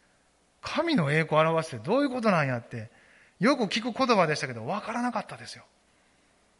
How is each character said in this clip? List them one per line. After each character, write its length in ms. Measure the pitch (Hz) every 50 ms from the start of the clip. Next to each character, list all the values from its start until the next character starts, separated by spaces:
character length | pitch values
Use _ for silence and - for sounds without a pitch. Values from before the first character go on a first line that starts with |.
| _ _ _ _ _ _ _ _ _ _ _ _ -
神 340 | - - 262 320 339 320
の 160 | 233 160 139 147
栄 120 | 160 160
光 220 | 156 160 151 160
を 40 | 165
表 180 | 165 160 156 -
す 80 | -
っ 20 | 117
て 60 | 104
ど 140 | 143 214 269
う 40 | 285
い 40 |
う 40 | 277
こ 120 | 254 254 220
と 80 | 226
な 100 | 190 165
ん 60 | 147
や 120 | 135 127 120
っ 40 | 113
て、 280 | - - 117 107 - _ - _ _ - _ - _ _ -
よ 160 | 170 240 302
く 80 | 277 233
聞 180 | 180 - 233 214
く 100 | 254 208
言 240 | - 262 247 240
葉 100 | 202 175
で 100 | 151 151
し 40 | -
た 60 | -
け 80 | 135 123
ど、 120 | 113 110
わ 140 | 123 185 208
か 120 | - - 226
ら 100 | 233 240
な 100 | 247 233
か 80 | 214
っ 60 | -
た 100 | - 151
で 100 | 117 113
す 80 | - -
よ。 100 | - - _ _ _ _ _ _ _ _ _ _ _ _ _ _ _ _ _ _ _